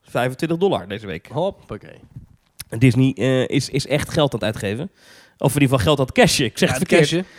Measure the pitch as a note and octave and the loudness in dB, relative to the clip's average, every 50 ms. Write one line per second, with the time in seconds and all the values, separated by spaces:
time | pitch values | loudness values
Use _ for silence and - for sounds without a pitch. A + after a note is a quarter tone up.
0 | _ - - C3 A#2+ B2+ B2+ - E3+ D#3+ E3+ E3 G3 G3 C#3+ - F#2 F#2+ G2+ A2 | _ -6 -4 -2 -2 -2 -4 -6 -4 -4 -2 0 0 0 0 -2 -4 -8 -10 -10
1 | A2+ G2 F#2 F2+ _ - A2 D3 F3 G3 F#3+ _ - - A2+ G2+ - - - - | -8 -10 -10 -10 _ -10 -6 -4 -4 -6 -6 _ -16 -16 -14 -14 -14 -20 -20 -20
2 | - - _ - - _ - _ _ _ _ _ - _ - A2+ B2 C3 - C3 | -20 -20 _ -20 -20 _ -20 _ _ _ _ _ -16 _ 0 4 4 4 4 4
3 | C3 C3+ - - A2 C3 C3 C3 A#2+ - - C#3+ C#3 - - C#3 - - C3+ D3 | 2 0 0 -2 -2 0 0 0 -2 0 -2 -4 -4 -2 -6 -6 -4 -2 -4 -4
4 | - - - E3 D3 C3+ - A2 G2 G#2 - - - G2 G#2 B2 E3 G3 _ _ | -4 -2 0 0 0 0 0 -4 -4 -4 -4 -4 -6 -6 -6 -6 -8 -12 _ _
5 | _ - - - - _ _ _ - C#3+ - D3 C#3 B2+ C#3 B2+ G2 D#3+ D3+ C#3 | _ -20 -20 -20 -20 _ _ _ -2 0 2 4 2 4 4 2 2 2 2 2
6 | C3 - - - A#3+ E3+ - - C3+ G#2+ - - F#3+ F3 - - F3+ - F3+ E3+ | 0 0 4 4 4 4 4 0 -2 -2 0 0 0 0 0 -2 0 4 4 4
7 | D3+ C#3+ D#3+ F3 F#3+ - - | 4 4 0 -4 -4 -6 -14